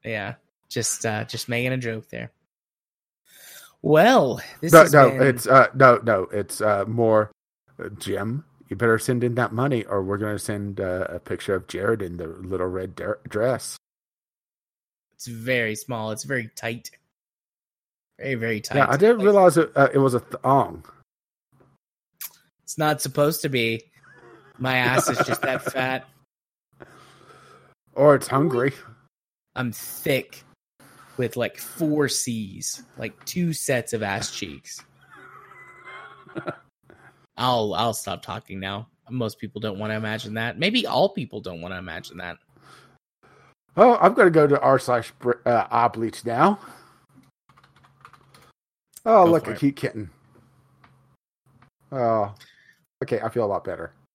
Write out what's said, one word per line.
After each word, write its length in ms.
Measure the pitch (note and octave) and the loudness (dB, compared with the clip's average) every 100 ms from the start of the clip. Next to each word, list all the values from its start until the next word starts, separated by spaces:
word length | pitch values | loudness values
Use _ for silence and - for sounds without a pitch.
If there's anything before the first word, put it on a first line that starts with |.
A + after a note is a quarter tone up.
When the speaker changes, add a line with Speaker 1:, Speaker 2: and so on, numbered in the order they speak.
Speaker 1:
Yeah, 300 | A2 A2 G2+ B2 _ _ _ | -8 -8 -8 -12 _ _ _
just, 360 | - A2 - | -6 -4 -4
uh, 200 | A2+ A2 | -4 -4
just 240 | A2+ A#2+ - | -6 -10 -6
making 240 | A#2+ B2+ | -4 -2
a 60 | C3 | -4
joke 300 | A#2+ A2 - | -6 -8 -12
there. 220 | A#2+ A#2+ _ _ _ _ _ _ _ _ _ _ - - - - _ | -14 -14 _ _ _ _ _ _ _ _ _ _ -20 -20 -20 -20 _
Well, 580 | - D#3 G3+ C4 C#3 A2 - - | 2 6 6 6 4 -2 -8 -10
this 120 | D#3+ | 6
Speaker 2:
No, 80 | E3 | 8
Speaker 1:
has 120 | D#3 | 10
Speaker 2:
no, 180 | D3 C3 | 8 8
Speaker 1:
been 120 | C3+ | 6
Speaker 2:
it's, 240 | C3+ B2 A2 | 2 2 6
uh, 220 | C3 A#2 | 6 6
no, 240 | C3 C3+ A#2 | 6 6 6
no, 200 | A2+ G2+ F#2 | 4 0 0
it's, 280 | G#2 G2+ - | -6 -8 -4
uh, 240 | G#2+ G2+ G2+ | 0 0 0
more, 440 | A#2 A2+ A2 G#2+ _ _ _ _ _ | 0 4 4 2 _ _ _ _ _
uh, 60 | E2+ G2+ | -14 -12
Jim, 460 | - G2 G#2 C3 - _ _ | -8 -6 -4 -8 -10 _ _
you 80 | F#2+ | -2
better 220 | A#2 A2+ | 0 0
send 260 | - B2 | 0 -2
in 100 | A#2+ A#2+ | -2 -2
that 160 | A#2 | -2
money, 320 | A2 C3+ B2+ | -2 -2 -2
or 180 | F#2+ G2 | -4 -4
we're 160 | F#2+ G2+ | -4 -4
gonna 200 | G#2+ G#2 | -4 -6
send, 420 | - G#2 G2+ G2 | -6 -6 -6 -6
uh, 260 | F#2+ F2+ F#2+ | -6 -4 -6
a 100 | F2 | -10
picture 360 | - F2+ - | -10 -10 -4
of 120 | F#2+ - | -4 -4
Jared 360 | - G2+ A2+ | -6 -4 -4
in 140 | F#2 F2 | -6 -10
the 80 | D#2+ | -12
little 400 | F2 F#2 F#2 F#2 | -12 -10 -6 -6
red 280 | F#2 F#2+ | -6 -10
der-, 260 | - F#2+ G#2+ - | -10 -8 -8 -8
dress. 480 | G#2 A#2+ A#2 - - _ _ _ _ _ _ _ _ _ _ _ _ _ | -4 -2 -2 -8 -16 _ _ _ _ _ _ _ _ _ _ _ _ _
Speaker 1:
It's 120 | _ - | _ -16
very 480 | A#2 A#2 B2+ A2+ | -12 -2 -2 0
small. 360 | G#2+ - A#2+ A2 | -4 -8 -8 -6
It's 140 | G#2+ | -8
very 260 | C#3 C3+ A2 | -6 -6 -8
tight. 360 | - A2+ A#2+ - _ _ _ _ _ _ _ _ _ _ _ _ _ | -10 -10 -10 -14 _ _ _ _ _ _ _ _ _ _ _ _ _
Very, 160 | C3+ | -8
very 260 | B2+ A#2 A2 | -4 -4 -4
tight. 160 | - C#3+ | -4 0
Speaker 2:
Yeah, 80 | C3+ | 2
I 80 | C3+ | 4
didn't 220 | G#3 A#3+ | 4 4
Speaker 1:
Like 60 | |
Speaker 2:
realize 320 | G3 G3+ F#3 E3 | 4 6 6 6
it, 160 | D#3 | 0
uh, 140 | D3 C3+ | 4 4
it 60 | C#3 | 4
was 160 | C3+ | 2
a 60 | B2 | 0
thong. 640 | - - B2+ C3+ G2+ E2+ - _ _ _ _ _ _ _ _ _ _ _ _ _ - _ _ _ | -6 -6 2 2 2 -6 -18 _ _ _ _ _ _ _ _ _ _ _ _ _ -18 _ _ _
Speaker 1:
It's 120 | - - | -16 -2
not 240 | D3+ D3 | -2 0
supposed 420 | C#3+ C3+ D3 D#3+ | -4 0 0 0
to 60 | D3 | -2
be. 340 | C3 A2+ A2+ _ _ _ - - - - - | 0 0 -2 _ _ _ -20 -20 -20 -20 -8
My 180 | B2+ B2+ | -2 2
ass 320 | B2 B2+ - | 2 2 0
is 100 | B2+ | -2
just 240 | - - | -2 -2
that 200 | C3+ C3 | -2 -4
Speaker 2:
<laughs> 100 | - | -6
Speaker 1:
fat. 340 | C3+ B2+ C3 - _ _ _ _ _ _ _ - - - - - - - - _ _ _ | -4 -4 -4 -8 _ _ _ _ _ _ _ -20 -20 -20 -20 -20 -20 -20 -20 _ _ _
Speaker 2:
Or 200 | - D3 | 2 4
it's 120 | C#3 - | 4 2
hungry. 460 | C3+ E3 B2 C3+ - - - _ _ _ _ _ | -2 0 0 -2 -4 -20 -20 _ _ _ _ _
Speaker 1:
I'm 180 | - B2 | -8 -8
thick 680 | G#2+ - - - C3 - - _ _ _ _ _ _ - - | -8 -14 -12 -4 -4 -4 -20 _ _ _ _ _ _ -20 -6
with, 200 | A#2+ - | -6 -4
like, 200 | A#2 - | -6 -6
four 520 | - - D#3+ D3+ C#3 | -18 -4 -2 0 0
C's, 720 | - - A2+ G2+ F#2+ - - - - | -2 -6 -6 -8 -10 -12 -12 -18 -14
like, 260 | A2+ - | -14 -12
two 300 | - - F3 | -10 -4 -2
sets 400 | D#3 - B2+ A2+ | -4 -4 -4 -4
of 80 | A#2 | -6
ass 320 | G#2 G2 - | -4 -6 -6
cheeks. 500 | - F#2 C#2 - - - _ _ - - - - - - - - - - - - | -10 -12 -14 -18 -20 -20 _ _ -20 -20 -20 -20 -20 -20 -20 -20 -20 -20 -20 -18
Speaker 2:
<laughs> 80 | - - - _ _ _ - - _ _ - | -16 -14 -16 _ _ _ -20 -20 _ _ -4
Speaker 1:
I'll, 340 | B2 A#2+ G#2+ | 0 0 -2
I'll 200 | F2 A#2 | -2 -2
stop 260 | G#2+ - F2+ | -4 -8 -10
talking 380 | - G2+ _ F#2+ | -10 -14 _ -12
now. 280 | F#2+ G2+ A#2 _ _ | -10 -10 -12 _ _
Most 300 | B2+ A2 - | -6 -6 -6
people 240 | G#2+ - | -14 -10
don't 160 | A2 G2 | -8 -8
wanna 160 | G#2+ | -6
imagine 400 | G#2+ A2 A2 A2 | -6 -6 -8 -8
that. 240 | A2 A2+ F#2+ | -6 -6 -4
Maybe 280 | F3 A#3+ G3 | -2 -2 -2
all 220 | B2+ F#3+ | 0 0
people 320 | - B2+ A2 | -2 -10 -10
don't 220 | F#2+ F2 | -12 -12
wanna 160 | E2+ F#2 | -10 -12
imagine 400 | F2+ D#2+ - F2 | -10 -14 -14 -16
that. 180 | F2+ E2 _ _ _ - _ _ _ _ _ _ _ _ _ - | -16 -16 _ _ _ -20 _ _ _ _ _ _ _ _ _ 4
Speaker 2:
Oh, 180 | A#3 A#3+ | 6 8
I'm 140 | F3 | 4
gonna 160 | B3 G3 | 6 6
go 160 | D#3+ D3+ | 6 4
to 120 | C#3 | 4
r 180 | C3 C3+ | 4 2
slash 340 | - B2 A2+ | 2 -2 -2
br-, 200 | _ A#2+ A#2+ - | _ -4 -2 0
uh, 200 | A#2 F#2+ | 0 2
eye 180 | A#2+ A#2 | 2 0
bleach 360 | A2 A2+ - | 0 -8 -6
now. 340 | A#2 A#2 E3+ G3+ - - - _ _ _ _ _ _ _ _ _ _ _ - - _ - _ _ _ _ _ - | -6 2 2 2 -10 -20 -20 _ _ _ _ _ _ _ _ _ _ _ -20 -20 _ -20 _ _ _ _ _ -8
Oh, 200 | - A3 F3 | 4 6 8
Speaker 1:
Go 40 | |
Speaker 2:
look, 140 | C3 | 4
Speaker 1:
for 80 | - | 0
Speaker 2:
a 20 | |
Speaker 1:
it. 60 | A2 | -2
Speaker 2:
cute 160 | C#3+ C#3 | -2 -2
kitten. 340 | B2+ A2 F#2+ _ _ _ _ _ _ _ _ _ _ _ _ _ _ _ _ _ _ | -8 -8 -14 _ _ _ _ _ _ _ _ _ _ _ _ _ _ _ _ _ _
Oh, 420 | C3+ A#2+ A2+ G2+ G2+ - _ _ _ _ _ | -4 0 0 -2 -8 -20 _ _ _ _ _
okay, 160 | - A2+ | -6 -4
I 80 | A2+ | -4
feel 160 | A#2+ | -4
a 20 | G#2+ | -2
lot 180 | F#2+ | -4
better. 280 | - E2+ - _ _ | -6 -12 -12 _ _